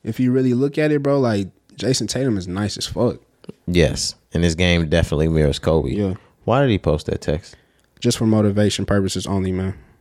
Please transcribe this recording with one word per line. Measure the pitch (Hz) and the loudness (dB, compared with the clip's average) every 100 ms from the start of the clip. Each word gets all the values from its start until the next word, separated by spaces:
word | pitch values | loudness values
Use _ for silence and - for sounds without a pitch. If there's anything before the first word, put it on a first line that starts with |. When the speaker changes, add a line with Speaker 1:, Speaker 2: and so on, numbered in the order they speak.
Speaker 1:
If | - 113 | -8 0
you | 127 | 2
really | 131 131 | 2 2
look | 120 139 139 | 2 0 0
at | 151 | 0
it, | 147 | 0
bro, | 139 139 | 2 2
like, | 120 104 92 _ _ - | 2 0 -4 _ _ -6
Jason | 101 131 104 | -2 -2 -2
Tatum | 127 135 104 | -2 -2 -2
is | 90 | -4
nice | 90 104 - | -4 -4 -4
as | - | -8
fuck. | - 117 - _ _ - - - | -2 -2 -2 _ _ -20 -12 0
Speaker 2:
Yes, | 87 73 - - - _ | 2 2 2 -6 -10 _
and | 85 87 | 0 0
his | 80 | 2
game | 90 85 80 | 2 2 2
definitely | 85 85 73 80 | 2 2 0 2
mirrors | 80 73 69 | 2 2 0
Kobe. | - 80 - | 0 0 0
Speaker 1:
Yeah. | 101 98 90 _ _ - | -2 -4 -6 _ _ -2
Speaker 2:
Why | 123 | 0
did | 139 | 2
he | 98 | 0
post | - 76 - | 0 -2 -2
that | - | -6
text? | - 73 - - _ _ _ _ | -4 -4 -6 -20 _ _ _ _
Speaker 1:
Just | 123 - | -2 0
for | 113 | 2
motivation | 107 104 101 104 - 98 | 4 2 2 0 0 0
purposes | 101 95 95 - | 0 0 -4 -4
only, | 98 92 | -4 -2
man. | 92 95 101 - _ | -2 -4 -8 -18 _